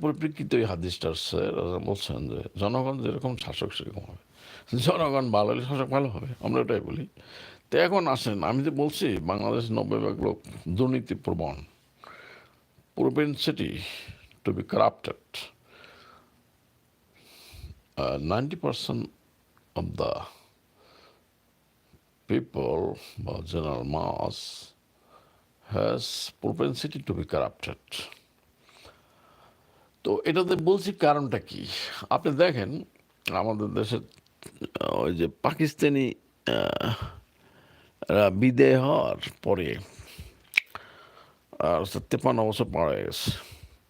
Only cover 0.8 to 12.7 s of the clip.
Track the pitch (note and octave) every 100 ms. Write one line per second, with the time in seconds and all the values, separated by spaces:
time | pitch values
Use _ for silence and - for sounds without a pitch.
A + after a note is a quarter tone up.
0.8 | F2+ E2+ E2+ D#2+ - F2 - - F2 F2+
1.8 | - G2+ - C2+ - - - - G2+ B2
2.8 | C3 C3+ A#2 - C3 B2 - - - -
3.8 | - G2 F#2 F2 - - - - - A#2+
4.8 | B2 F3+ D#3 C#3 B2+ G#2 G#2+ B2 B2+ C#3
5.8 | C3+ C3+ C#3 G#2 - B2 - B2 A#2+ A2
6.8 | - - G3 - - - - - _ B2
7.8 | F3 F#3+ E3 C3 B2 G2+ D#2+ B2 C#3+ C#3
8.8 | D3 D3 E3 F2+ D#2+ G2+ G#2+ A#2 A#2 A2
9.8 | G2+ A2 G#2+ G2+ G#2 - - - - F2
10.8 | B2+ C3 A#2 - - F2 D#2+ C#2+ D2 _
11.8 | _ _ - - - - - _ _